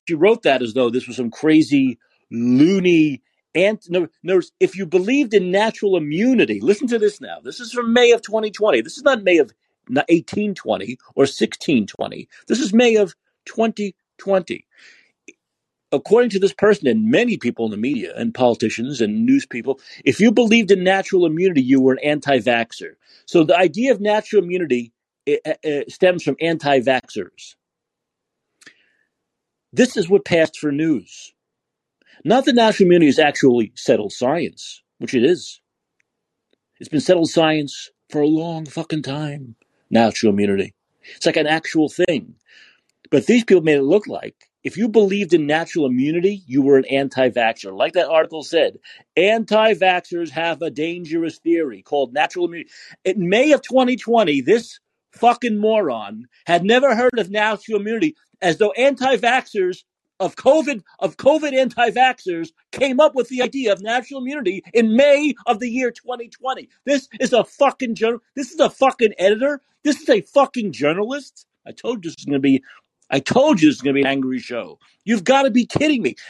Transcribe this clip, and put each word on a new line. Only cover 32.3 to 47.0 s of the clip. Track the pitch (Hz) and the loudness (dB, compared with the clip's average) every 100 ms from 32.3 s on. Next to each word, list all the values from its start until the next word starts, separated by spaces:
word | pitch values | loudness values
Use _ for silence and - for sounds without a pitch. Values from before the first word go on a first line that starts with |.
| 247 | 2
that | 294 | 4
natural | 240 220 - 180 | 4 4 4 4
immunity | 175 151 | 6 6
is | 131 | 4
actually | 147 - 139 120 107 - | 2 2 2 4 0 -4
settled | - 107 101 | 0 0 -2
science, | - 123 165 104 - - - _ - | -4 -2 -2 -4 -10 -20 -20 _ -14
which | 120 | -4
it | 127 | 2
is. | 131 180 - - _ _ _ _ _ _ _ _ _ _ _ - | 2 2 -4 -20 _ _ _ _ _ _ _ _ _ _ _ -20
It's | - | -6
been | 151 | -2
settled | - 180 156 | 2 2 2
science | 165 160 156 143 - - _ _ | 2 2 0 -4 -12 -18 _ _
for | 151 | -2
a | 147 | 0
long | 156 170 160 151 | 0 -4 -10 -10
fucking | - 160 156 | -10 -8 -8
time, | 135 143 151 147 123 - _ _ - | -6 -8 -8 -10 -16 -20 _ _ -2
natural | 110 113 - 110 | 2 2 2 0
immunity. | 101 101 98 - _ _ _ - - | 0 0 -2 -6 _ _ _ -20 -6
It's | 165 | -2
like | 160 | 0
an | 151 | 0
actual | 160 - 160 147 | -2 -2 -2 -2
thing. | - 180 143 - _ _ _ _ _ _ _ _ | 0 -2 -2 -8 _ _ _ _ _ _ _ _
But | 139 - | 0 2
these | 240 | 2
people | 226 185 | 4 4
made | 156 143 | 4 2
it | |
look | 139 202 - | 2 0 -2
like | 104 - - _ _ | -12 -14 -18 _ _
if | 135 151 | -12 -4
you | 226 | 0
believed | 220 202 202 180 | 2 2 0 0
in | 165 143 | 0 2
natural | 156 165 170 135 | -2 -2 -2 0
immunity, | 127 143 170 190 208 165 | 0 0 0 -2 -4 -4
you | 135 | 0
were | 139 135 | 4 4
an | 131 | 2
anti-vaxxer. | 135 | -2